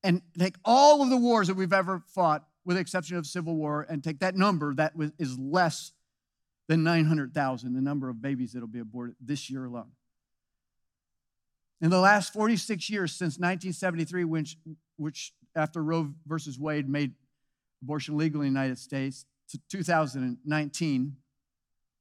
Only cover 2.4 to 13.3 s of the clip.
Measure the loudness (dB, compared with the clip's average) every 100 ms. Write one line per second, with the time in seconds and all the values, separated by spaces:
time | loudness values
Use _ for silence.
2.4 | _ _ -2 -2 0 -4 -4 -8 -6 -6
3.4 | -4 -4 -2 -4 -4 -6 -6 -2 -2 2
4.4 | 2 2 -2 0 0 0 -6 -4 -6 -4
5.4 | -2 2 2 0 -14 _ _ _ _ _
6.4 | _ _ 0 2 4 4 4 2 -2 -2
7.4 | -2 -2 -4 -2 -2 -2 -6 -6 -4 -4
8.4 | -4 -8 -10 -10 -10 -10 -12 -12 -8 -6
9.4 | -6 -10 -8 -10 -14 _ _ _ _ _
10.4 | _ _ _ _ _ _ _ _ _ _
11.4 | _ _ _ _ 2 6 6 6 2 0
12.4 | 2 0 -2 -6 -4 -4 -4 -4 -6